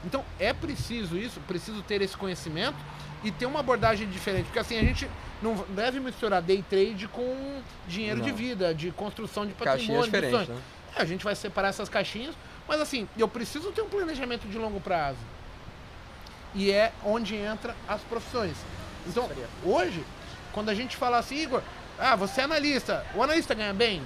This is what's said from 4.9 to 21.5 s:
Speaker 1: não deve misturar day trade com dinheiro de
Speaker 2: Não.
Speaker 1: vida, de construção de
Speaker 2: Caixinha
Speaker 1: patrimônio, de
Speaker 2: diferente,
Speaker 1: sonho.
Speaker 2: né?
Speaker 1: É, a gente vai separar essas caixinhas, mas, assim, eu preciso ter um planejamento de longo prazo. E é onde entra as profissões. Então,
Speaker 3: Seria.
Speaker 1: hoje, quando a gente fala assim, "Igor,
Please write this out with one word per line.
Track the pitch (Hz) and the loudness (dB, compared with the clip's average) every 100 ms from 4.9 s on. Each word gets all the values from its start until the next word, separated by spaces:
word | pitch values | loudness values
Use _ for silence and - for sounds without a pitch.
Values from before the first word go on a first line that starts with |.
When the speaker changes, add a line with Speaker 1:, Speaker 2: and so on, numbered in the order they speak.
| 254 277 - - - | 4 -2 -8 -12 -2
Speaker 1:
não | 220 214 202 | 0 0 -2
deve | 196 240 262 | 0 0 0
misturar | 254 - 220 190 | -4 -2 2 4
day | 170 196 180 | 6 4 4
trade | 196 202 202 208 | 4 4 2 -6
com | - 247 262 277 277 247 - - | -4 -2 -2 -4 -8 -10 -12 -8
dinheiro | 175 220 214 | -4 0 0
de | 233 | 0
Speaker 2:
Não. | 226 | 0
Speaker 1:
vida, | 247 220 175 | -2 2 2
de | 160 170 | 2 -2
construção | - 208 - 220 - 208 | -4 -6 -4 -6 -4 -4
de | |
Speaker 2:
Caixinha | 190 226 | 0 2
Speaker 1:
patrimônio, | 135 220 233 | 4 4 4
de | 240 | 4
Speaker 2:
diferente, | 208 147 240 143 | 4 4 2 2
Speaker 1:
sonho. | 120 | -6
Speaker 2:
né? | - - - - | -10 -16 -10 -2
Speaker 1:
É, | |
a | 165 | 0
gente | 180 | 0
vai | 208 | -2
separar | 202 214 208 196 | -2 -2 2 2
essas | 190 202 | 0 0
caixinhas, | 208 190 208 269 - - - - | 0 0 -4 -8 -10 -14 -14 0
mas, | 302 | 2
assim, | 294 254 196 214 | 2 -2 -4 0
eu | 220 | 0
preciso | 233 220 294 370 | 0 -6 -4 -4
ter | 381 | -2
um | 427 | 0
planejamento | 403 339 285 247 240 220 | 0 0 -2 -4 -4 -4
de | 220 | -4
longo | 220 202 | -2 -4
prazo. | - 175 143 131 - - - - - - - - - - - - - | 0 2 2 -2 -10 -12 -14 -14 -14 -14 -14 -14 -14 -14 -14 -14 -8
E | 202 196 | 0 4
é | 196 214 - | 6 4 4
onde | 202 226 208 | 0 0 0
entra | 214 208 214 233 - - | -2 -2 -4 -6 -8 -4
as | 208 | -6
profissões. | - 233 - 247 196 143 - - - - 170 | -2 -6 -2 0 0 -2 -8 -10 -10 -10 -2
Então, | 180 247 | -2 -2
Speaker 3:
Seria. | 135 117 - | -4 -8 -2
Speaker 1:
hoje, | 160 269 359 175 131 - - - - | 4 4 4 0 -8 -12 -12 -12 -8
quando | - 214 | -4 0
a | |
gente | 208 254 - | 0 -2 0
fala | 247 240 | 4 4
assim, | 233 277 | 2 -2
"Igor, | 311 | 0